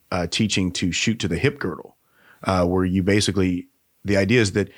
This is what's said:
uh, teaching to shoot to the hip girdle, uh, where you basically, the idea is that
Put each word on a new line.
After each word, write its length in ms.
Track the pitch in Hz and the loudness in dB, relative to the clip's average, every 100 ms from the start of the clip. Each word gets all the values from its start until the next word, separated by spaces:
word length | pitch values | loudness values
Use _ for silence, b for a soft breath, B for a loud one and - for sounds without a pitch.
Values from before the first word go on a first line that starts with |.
| _ | _
uh, 140 | 90 87 | -4 -4
teaching 440 | - 110 - 92 | -2 0 0 -2
to 200 | 87 90 | -2 -4
shoot 260 | 82 - 110 | -2 -2 -2
to 80 | 92 | -2
the 100 | 85 | -2
hip 200 | 135 143 | -2 -2
girdle, 380 | - 80 - _ b b b b | -8 -8 -14 _ b b b b
uh, 220 | - 95 87 | -2 0 2
where 180 | 92 | 2
you 180 | 92 95 | 2 0
basically, 680 | 92 101 101 98 92 87 - _ _ _ | 2 2 2 0 0 -2 -6 _ _ _
the 120 | 95 98 | -2 0
idea 240 | 98 123 | 4 4
is 120 | 104 | 4
that 160 | 95 95 | 0 -4